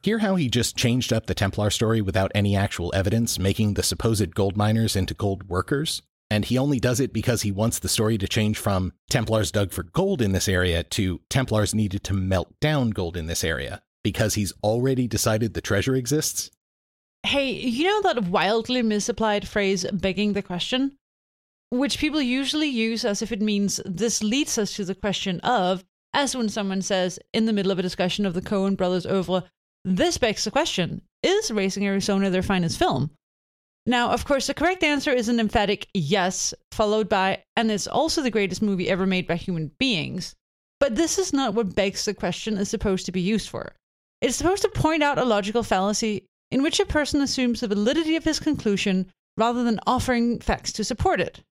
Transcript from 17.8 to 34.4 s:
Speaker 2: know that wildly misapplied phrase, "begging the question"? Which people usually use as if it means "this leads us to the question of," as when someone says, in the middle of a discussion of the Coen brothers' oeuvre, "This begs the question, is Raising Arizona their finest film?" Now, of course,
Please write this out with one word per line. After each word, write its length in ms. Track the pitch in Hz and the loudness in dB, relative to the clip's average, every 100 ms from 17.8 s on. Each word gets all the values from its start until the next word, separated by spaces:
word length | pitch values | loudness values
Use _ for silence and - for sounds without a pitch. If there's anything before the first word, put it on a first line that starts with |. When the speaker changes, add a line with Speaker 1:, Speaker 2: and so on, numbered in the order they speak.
| 349 | 2
Speaker 2:
know 280 | 427 403 | 2 2
that 160 | 247 180 | 0 0
wildly 540 | 185 170 226 226 254 | 2 2 2 0 0
misapplied 640 | 226 208 202 208 220 208 202 | 2 0 -2 0 0 0 -2
phrase, 400 | 214 196 190 185 | 0 0 0 -2
"begging 420 | 196 196 185 208 | -2 -2 0 0
the 100 | 202 | 0
question"? 500 | 202 180 - 254 277 - _ _ _ _ _ _ _ | -4 -6 -2 -2 -2 -4 _ _ _ _ _ _ _
Which 260 | 247 269 - | -2 0 0
people 240 | 302 302 | 0 0
usually 480 | 254 254 269 302 302 | 0 0 0 0 0
use 340 | 240 226 226 | 0 0 0
as 180 | 240 202 | -2 -2
if 120 | 214 | -4
it 80 | 214 | -2
means 400 | 214 208 202 - | 0 2 0 -2
"this 400 | - 165 226 220 | -6 -2 -2 0
leads 340 | 214 262 302 - | 0 0 0 -2
us 160 | 202 - | -2 -4
to 100 | 185 | -8
the 100 | 190 | -4
question 460 | 214 185 196 175 | -4 -2 -4 -2
of," 420 | - 240 180 185 - _ _ | 0 2 2 -2 -6 _ _
as 200 | - 277 | -2 -2
when 140 | 262 220 | -2 -4
someone 360 | 214 196 190 | -2 -2 -2
says, 360 | 185 190 185 175 - | 0 0 0 -4 -6
in 120 | - 220 | 0 2
the 60 | |
middle 200 | 208 190 | 2 2
of 80 | 185 | 0
a 20 | |
discussion 440 | 185 - 180 - 202 | -2 0 -2 0 -2
of 100 | 175 | -2
the 60 | |
Coen 360 | 180 202 196 196 | -2 0 0 0
brothers' 300 | 180 180 175 | 0 0 0
oeuvre, 360 | 190 170 185 180 _ _ _ 180 | -2 0 -2 -2 _ _ _ -2
"This 320 | 185 339 330 | 2 2 2
begs 260 | 233 196 | 0 0
the 80 | - | -2
question, 500 | 269 320 - 170 156 _ _ | 0 0 -2 -4 -4 _ _
is 260 | 269 392 440 | 0 2 0
Raising 360 | 214 196 190 202 | 0 -2 0 0
Arizona 440 | 196 196 196 196 | 0 2 2 2
their 120 | 185 | 0
finest 360 | 185 190 165 - | 0 0 0 2
film?" 340 | 349 - 151 _ _ _ _ _ _ _ - | 2 2 -2 _ _ _ _ _ _ _ 0
Now, 260 | 240 240 | 2 2
of 140 | 240 - | 0 2
course, 220 | 277 | 0